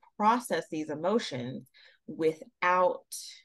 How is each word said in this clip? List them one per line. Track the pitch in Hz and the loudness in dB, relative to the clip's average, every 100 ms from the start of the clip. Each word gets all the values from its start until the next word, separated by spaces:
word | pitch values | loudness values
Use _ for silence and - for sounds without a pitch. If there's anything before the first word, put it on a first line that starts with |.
| _ - | _ 0
process | 208 247 - 170 165 | 4 4 2 -2 -2
these | 160 151 | -6 -6
emotions | 147 175 226 - 127 123 139 - _ - _ - | -2 0 0 0 -6 -6 -10 -14 _ -20 _ -12
without, | - 160 160 - _ 180 180 180 - - - - - | -2 0 0 -6 _ 2 4 4 0 -8 -14 -14 -18